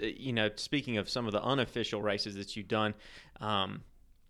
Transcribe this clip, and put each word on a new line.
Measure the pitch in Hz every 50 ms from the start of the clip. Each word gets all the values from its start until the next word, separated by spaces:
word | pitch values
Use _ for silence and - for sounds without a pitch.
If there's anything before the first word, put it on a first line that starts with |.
uh, | - 110
you | - - - 135 123
know, | 113 107 107 107
speaking | - - - - 147 - 127 120 107
of | 98 -
some | - 127 120 110
of | 101
the | 104 -
unofficial | 117 135 139 120 107 - 120 110 - - 104
races | 104 107 101 104 - 107 101
that | 98 101 - - 110
you've | 101 95
done, | 113 107 107 107 107 - - - - - - - - -
um, | - 107 107 98 95 95 101 101 - - - - - - - - - -